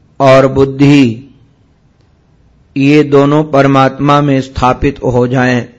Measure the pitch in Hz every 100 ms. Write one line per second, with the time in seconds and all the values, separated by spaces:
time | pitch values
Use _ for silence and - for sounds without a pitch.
0 | _ _ 139 135 135 135 139 135 143 143
1 | 123 110 - _ _ _ _ _ _ _
2 | _ _ _ _ _ _ _ 139 139 151
3 | 143 139 139 151 151 139 139 135 135 131
4 | 143 143 147 135 131 - 127 127 143 139
5 | 123 120 123 131 127 123 -